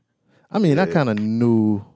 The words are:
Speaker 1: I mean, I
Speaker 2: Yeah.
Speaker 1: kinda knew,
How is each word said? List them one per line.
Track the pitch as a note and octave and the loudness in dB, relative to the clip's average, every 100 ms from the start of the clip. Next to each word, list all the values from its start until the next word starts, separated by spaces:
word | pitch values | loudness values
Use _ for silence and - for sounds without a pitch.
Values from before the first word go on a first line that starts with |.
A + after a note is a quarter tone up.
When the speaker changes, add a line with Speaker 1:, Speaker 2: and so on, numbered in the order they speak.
| _ _ _ _ _ | _ _ _ _ _
Speaker 1:
I | G#3 | -2
mean, | F3+ C#3+ | 0 0
I | F#3+ | 0
Speaker 2:
Yeah. | |
Speaker 1:
kinda | E3+ B2+ G#2+ | 0 -2 -2
knew, | G#2+ A2+ A#2+ A2+ G#2+ G2+ - | -2 0 2 2 2 -2 -6